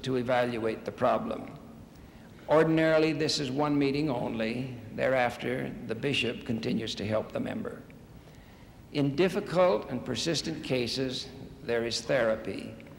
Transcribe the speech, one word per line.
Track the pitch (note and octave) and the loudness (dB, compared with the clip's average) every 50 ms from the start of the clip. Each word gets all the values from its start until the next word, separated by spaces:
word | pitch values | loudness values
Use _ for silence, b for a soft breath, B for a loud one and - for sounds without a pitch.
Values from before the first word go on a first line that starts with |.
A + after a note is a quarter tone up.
to | - C3 C3 | -4 -2 0
evaluate | B2+ A#2+ B2 B2+ B2 B2 B2 A#2+ A2 A2 A2 A2 - - | 0 2 2 4 4 4 2 0 0 0 -2 -2 -2 -6
the | - | -8
problem. | - - C#3+ A#2+ A2+ - - - - - - - - - - - - - - - B B B B B B B B B B B B | -2 2 4 4 4 4 2 -2 -6 -6 -8 -10 -12 -14 -16 -18 -18 -18 -18 -18 B B B B B B B B B B B B
Ordinarily, | D3 D#3 E3 D#3+ D#3+ D#3+ D#3+ D#3+ D#3+ D#3 D#3 D#3+ D3+ | 6 6 6 6 6 4 6 6 6 6 6 4 4
this | C#3+ D#3 C#3+ - D#3 | 2 0 0 0 0
is | C#3+ B2+ | -2 -2
one | B2+ C#3+ D3 D3 D3 | 0 0 2 2 4
meeting | C#3+ C#3+ C#3 C#3 C#3+ D#3 D#3 | 4 4 4 2 2 0 0
only. | B2 A#2+ A2+ A#2 A#2 A2+ A2+ A2+ A#2 B2 C3+ C3 B2 A#2+ - - - | 0 0 -2 -2 -2 -2 -2 -2 -2 -2 -4 -6 -8 -10 -12 -10 -4
Thereafter, | - B2+ C3 C3 C3 B2 A#2+ - - - B2 B2 C3+ C3+ C3 A#2+ - - | 0 2 4 4 4 4 2 0 -2 -4 -4 -2 -2 -4 -6 -6 -8 -6
the | - A2 | -6 -4
bishop | A2+ B2+ C#3+ C3+ - B2 A#2 - - - | -2 -2 0 0 0 0 -2 -2 -4 -4
continues | - A2+ A2 - B2 B2 G#2 - - - | -4 -4 -2 -2 -2 -2 -2 -2 -4 -4
to | - G2 | -4 -2
help | G2+ G#2+ A2 - - | 0 0 0 -2 -2
the | - - | -4 -4
member. | - - - - - - - - - - - - - - - B B B B B B B B B B B B B B B | -4 -4 -4 -6 -6 -8 -10 -12 -14 -16 -20 -20 -20 -20 -20 B B B B B B B B B B B B B B B
In | - D3 C#3 C#3+ C3 | -2 0 2 2 4
difficult | C#3+ F3+ F#3+ - G#3 G3 - D#3+ F3+ F3+ F3+ G#3 - - - | 4 4 4 2 0 -2 0 4 4 6 6 4 2 0 -2
and | C3+ A#2 - | -6 -6 -4
persistent | B2+ A#2+ A2 - E3 D#3+ C#3+ - - - - | -4 -4 -2 0 0 0 0 -2 -4 -6 -6
cases, | - - C3 B2+ A#2+ A#2 - C3 C3+ C3 B2 - - - - - - - - - - | -4 -2 0 0 0 0 -2 -2 -2 -2 -4 -6 -8 -10 -14 -16 -16 -16 -16 -10 -4
there | A#2 A#2 A#2 A#2 | -2 0 0 0
is | A#2 A2 - | 0 -2 -4
therapy. | - - C#3+ C3 A2+ A2 A2 - - F#2+ F#2+ - - - - - - - B | 0 0 2 4 4 2 2 0 -2 -6 -6 -6 -8 -10 -12 -14 -16 -18 B